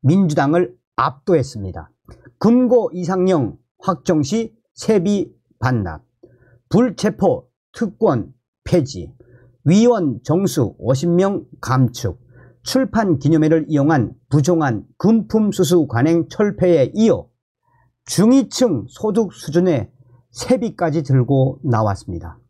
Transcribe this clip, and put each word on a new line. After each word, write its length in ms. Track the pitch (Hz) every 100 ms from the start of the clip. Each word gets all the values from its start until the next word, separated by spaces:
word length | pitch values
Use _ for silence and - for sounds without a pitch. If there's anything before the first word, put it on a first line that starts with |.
민주당을 720 | 135 185 185 156 139 170 180 - _ -
압도했습니다. 920 | 135 131 - 170 131 110 98 85 78 _ _ - - _
금고 520 | 208 240 254 247 196
이상형 640 | 180 175 190 180 175 113 - _ _
확정 440 | - 180 - 160
시 320 | 143 220 226 _ _
세비 580 | - - 214 175 208 - _ _ _
반납, 420 | 131 123 92 78 _ _ - _ _ _ _
불체포 760 | 185 247 - 208 - 196 127 _ _ _
특권 600 | - 226 - 220 127 92 _ _ _
폐지, 480 | - 180 131 90 135 _ _ - _ _
위원 560 | 147 190 233 233 156 107
정수 500 | - 175 196 - 110 -
오십 320 | 107 131 175
명 340 | 170 196 190 - -
감축, 600 | - 127 123 - 101 85 _ - - _
출판 580 | - 254 262 220 208 143
기념회를 460 | 139 160 156 160 147
이용한 440 | 151 139 156 104 - _
부정한 560 | 147 139 170 147 107 - _
금품 540 | 185 226 214 220 214
수수 340 | 185 160 175 139
관행 420 | 113 147 170 160
철폐에 600 | - 208 208 180 165 131
이어 340 | 202 220 110 - _ _ _ _ _ _ _ -
중위층 800 | - 214 269 240 - 247 139 95
소득 440 | - 214 208 202
수준의 600 | - - 175 185 143 95 _ _ _ _
세비까지 720 | - - 247 226 - 170 151
들고 560 | 139 131 120 135 131 -
나왔습니다. 760 | 147 117 107 98 - 87 82 -